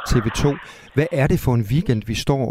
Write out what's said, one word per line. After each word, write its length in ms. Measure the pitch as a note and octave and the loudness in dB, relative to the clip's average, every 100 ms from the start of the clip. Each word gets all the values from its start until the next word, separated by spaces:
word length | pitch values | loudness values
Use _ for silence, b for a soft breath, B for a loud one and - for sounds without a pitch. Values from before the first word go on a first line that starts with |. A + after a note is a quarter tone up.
| - | 0
T 40 | B2+ A2 | 0 0
V 20 | - | 0
to. 80 | D3 C#3+ B B B | 0 -2 B B B
Hvad 120 | - D3+ | -2 0
er 140 | D#3+ E3 | 2 2
det 140 | F#3 | 2
for 100 | - | 2
en 120 | A#2+ G#2 | 0 0
weekend, 300 | C3+ F3+ A2+ G#2 | 0 0 0 -2
vi 80 | |
står 260 | A2 - C#3 C3 | -4 0 0 0